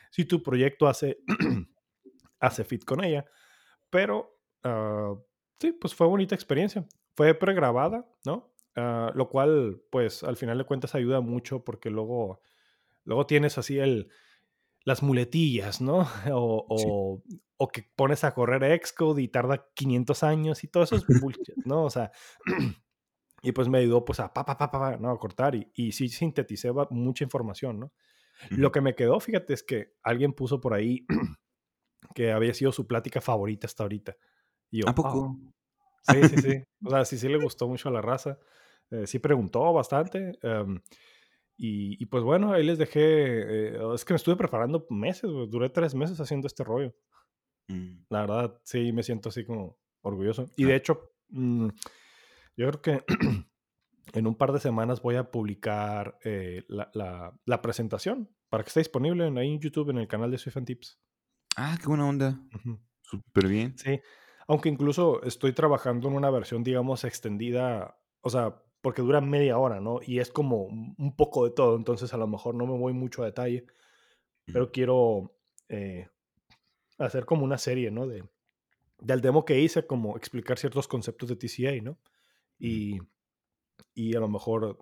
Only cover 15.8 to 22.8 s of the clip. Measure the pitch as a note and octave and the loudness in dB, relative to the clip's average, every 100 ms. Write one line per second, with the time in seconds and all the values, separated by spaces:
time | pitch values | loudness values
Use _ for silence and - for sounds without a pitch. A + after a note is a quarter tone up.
15.8 | B2+ F3 D3+ G#2+ C3+ C3 A#2 A2 - A2 | 2 2 2 -2 -2 0 2 0 0 0
16.8 | G#2+ G2+ F#2+ F#2+ - - _ - C3+ - | 2 0 -2 -6 -10 -18 _ -4 -4 -4
17.8 | - - C3+ D3 C#3+ B2+ A#2+ C3 C3+ E3 | -8 2 2 4 0 2 2 4 4 4
18.8 | - - D#3+ D3 B2+ C3 B2 C3+ - - | 0 0 2 2 0 0 2 0 -4 -4
19.8 | C3+ B2 B2 C#3+ D#3 D#3 D#3 D3+ D3+ F3 | 0 0 2 2 2 2 0 -4 0 2
20.8 | F3 G#3+ - A#2+ C3+ A#2+ - - B2+ D3+ | 4 4 6 6 6 -6 -10 -8 -2 0
21.8 | D3+ B2 A2 - - - - - B2+ - | 0 0 -6 -8 -20 -10 -4 -2 -2 -4